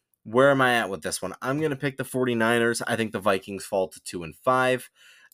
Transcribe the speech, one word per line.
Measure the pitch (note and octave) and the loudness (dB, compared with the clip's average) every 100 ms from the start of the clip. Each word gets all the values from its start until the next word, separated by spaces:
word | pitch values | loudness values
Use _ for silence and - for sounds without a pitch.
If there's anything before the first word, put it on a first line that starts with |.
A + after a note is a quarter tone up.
| _ _ | _ _
where | A2 A#2 C#3 | -2 4 6
am | C3+ | 6
I | B2+ | 4
at | A#2+ G2 | 2 0
with | F#2 | -4
this | F#2 - | -6 -6
one? | F#2 - | -8 -6
I'm | B2 C#3+ | -4 -2
gonna | D#3 C3+ | -2 -2
pick | C#3+ C3 | -4 -6
the | |
forty-niners. | B2 B2+ B2+ A#2 A2+ A#2 A#2 A2+ | -6 -2 0 2 2 4 2 0
I | - A2+ | -2 -2
think | G#2+ | -2
the | G2+ | -2
Vikings | G2 G2 G2+ F#2+ | 0 0 -2 -12
fall | - G2 F#2 | -4 -2 -2
to | - | -6
two | - F#2 | -12 -10
and | D#2+ - | -10 -4
five. | C3 B2+ B2+ B2+ - _ - - _ | 0 2 2 -2 -6 _ -20 -20 _